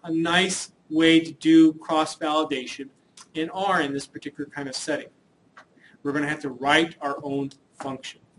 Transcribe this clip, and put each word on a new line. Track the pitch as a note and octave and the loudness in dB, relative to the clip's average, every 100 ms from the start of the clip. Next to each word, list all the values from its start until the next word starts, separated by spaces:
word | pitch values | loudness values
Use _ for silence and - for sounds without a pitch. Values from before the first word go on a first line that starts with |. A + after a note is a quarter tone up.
a | E3+ | -6
nice | D#3+ E3+ F3 F#3+ - - _ _ | -4 0 0 0 -4 -10 _ _
way | D#3 E3 E3 | 2 6 6
to | D#3+ | 2
do | C#3 D#3+ E3 D#3+ | -2 6 8 8
cross-validation | D#3 - D#3 D#3 - D#3 D#3 D3+ C3 B2 - C3+ _ _ - - | 4 -2 -2 -2 -4 -2 -2 -2 -4 -8 -12 -14 _ _ -20 -14
in | D#3+ E3 | -8 -8
R | F#3+ G3 F3+ | -4 0 0
in | C#3+ | 0
this | C#3 - | -6 -10
particular | - C#3+ - C#3+ | -14 -14 -12 -12
kind | C#3+ C#3 | -10 -10
of | - | -8
setting. | - C#3 - _ _ _ _ - _ _ _ _ | -6 -6 -8 _ _ _ _ -20 _ _ _ _
We're | C#3+ | -6
gonna | C#3+ D3 | -2 -2
have | D3+ | -4
to | C#3 | -8
write | B2 C#3 D#3 E3 - | -4 2 4 2 -2
our | C#3+ C#3+ | -6 -6
own | D3 C#3 C#3 - _ - | -4 -4 -6 -10 _ -12
function. | C3+ C3 - - _ | -10 -10 -12 -18 _